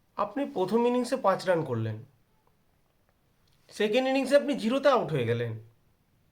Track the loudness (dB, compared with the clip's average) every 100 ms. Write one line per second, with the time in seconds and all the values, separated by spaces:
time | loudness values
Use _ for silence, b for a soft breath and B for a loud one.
0 | _ -6 -6 -4 -6 -2 0 2 2 2
1 | -2 0 2 0 2 0 0 -4 -4 -6
2 | -12 _ _ _ _ _ _ _ _ _
3 | _ _ _ _ _ _ _ -4 0 2
4 | 2 0 4 2 2 -2 -2 2 4 2
5 | 2 -2 -2 -2 -4 -8 -14 _ _ _
6 | _ _ _